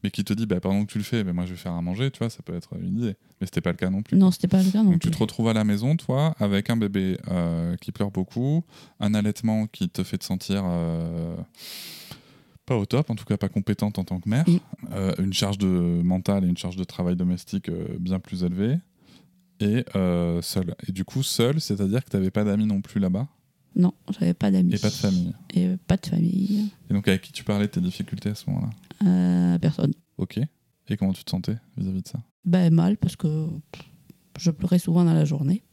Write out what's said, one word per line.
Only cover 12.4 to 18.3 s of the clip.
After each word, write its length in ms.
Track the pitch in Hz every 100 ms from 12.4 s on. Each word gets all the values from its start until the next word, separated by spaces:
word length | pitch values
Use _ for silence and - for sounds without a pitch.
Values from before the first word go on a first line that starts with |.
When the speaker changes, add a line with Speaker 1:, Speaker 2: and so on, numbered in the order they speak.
| _ - -
Speaker 1:
pas 100 | 123
au 100 | 98
top, 240 | 123 156
en 60 | 113
tout 80 |
cas 140 | - 104
pas 100 | 98
compétente 500 | - 95 104 107 104
en 60 |
tant 160 | 92 92
que 80 | 98
mère, 160 | 117 165
Speaker 2:
Mm. 80 | 175 - - -
Speaker 1:
euh, 220 | 98 95 -
une 120 | 95
charge 260 | 92 98 98
de 440 | 98 90 87 85
mentale 400 | 87 92 92 101
et 40 | 92
une 80 | 87
charge 180 | 87 90
de 80 |
travail 320 | 90 - 90 90
domestique, 540 | 90 90 - 98 -
euh, 260 | 85 85 -
bien 220 | 90 92
plus 240 | -